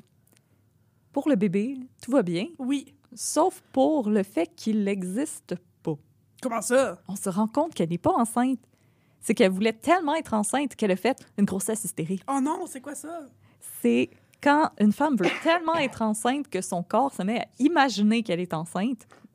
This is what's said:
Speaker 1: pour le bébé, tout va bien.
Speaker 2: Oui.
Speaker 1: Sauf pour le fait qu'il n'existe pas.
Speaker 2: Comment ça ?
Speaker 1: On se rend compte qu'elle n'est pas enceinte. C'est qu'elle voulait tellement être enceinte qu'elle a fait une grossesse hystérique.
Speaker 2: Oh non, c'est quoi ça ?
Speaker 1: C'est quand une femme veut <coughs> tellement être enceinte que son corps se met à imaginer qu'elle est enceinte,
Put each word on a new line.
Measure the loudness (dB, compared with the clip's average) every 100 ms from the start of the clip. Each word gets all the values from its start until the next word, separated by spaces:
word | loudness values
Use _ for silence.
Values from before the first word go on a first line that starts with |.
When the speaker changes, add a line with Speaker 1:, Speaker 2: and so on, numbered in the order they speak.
| -12 _ _ _ _ _ _ _ _ _ _
Speaker 1:
pour | -2 2
le |
bébé, | 2 2 0 -4 -8 -14 -14
tout | 0
va | 2
bien. | 2 -2 -6 -8
Speaker 2:
Oui. | -4 -4 -6 _ _
Speaker 1:
Sauf | -12 -4 0 0 -2 _
pour | 2 2 2 0
le | 0
fait | 0 -2 -4
qu'il | -4 -2 0
n'existe | 0 -2 -4 -4 -6 -8 -10 -12 _ _
pas. | -6 -6 _ _ _ -8
Speaker 2:
Comment | -6 -4
ça ? | 2 2 2 -2 -12
Speaker 1:
On | -8
se | -4
rend | 0 0
compte | 2 0
qu'elle | 0 -2
n'est | 0
pas | 2
enceinte. | 2 0 0 0 -2 _ _ _ _ _ _
C'est | -2
qu'elle | 4 4
voulait | 4 0
tellement | 0 0 2 2
être | -2 -2
enceinte | -2 0 -2 -4 -2
qu'elle | 0
a | 2
fait | 0 -2 -6 -2
une | 0
grossesse | 0 -4 -4
hystérique. | -6 -6 -6 -6 -4
Speaker 2:
Oh | -2
non, | 0 -2 -8
c'est | -12
quoi | -14
ça ? | -14 -12 -12 -14 _ _ _ -20 -2
Speaker 1:
C'est | 2 2 0 _ _ -2
quand | 2 4 2 2
une | 2
femme | 4 2 2
veut | 0 0
<coughs> |
tellement | 0 2 0 0
être | -2 -2
enceinte | -2 0 -2 -2 -4
que | -6
son | -4 -6
corps | 0 0 0
se | -2
met | -4 -4
à | -6 0
imaginer | 2 4 2 4 2 2
qu'elle | 0 -2
est | -2
enceinte, | -6 -4 -4 -4 -4 -12 -20 -10